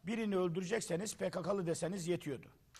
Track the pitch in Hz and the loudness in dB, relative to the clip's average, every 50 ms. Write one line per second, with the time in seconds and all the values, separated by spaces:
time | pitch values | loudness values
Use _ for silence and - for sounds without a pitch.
0 | - 165 226 226 226 208 196 185 185 180 160 185 185 175 220 226 - - 175 165 | -4 -2 0 0 2 2 4 4 4 2 2 0 0 0 0 0 0 0 0 -2
1 | 208 214 - - 202 185 - 185 170 170 202 202 180 165 165 - 185 160 190 196 | -2 -2 -4 -2 -2 0 0 0 0 0 0 2 2 0 0 0 0 -2 -2 -2
2 | 165 170 175 165 - 151 135 117 - - - - _ _ - | 0 0 0 0 0 -2 -6 -6 -6 -12 -20 -20 _ _ -20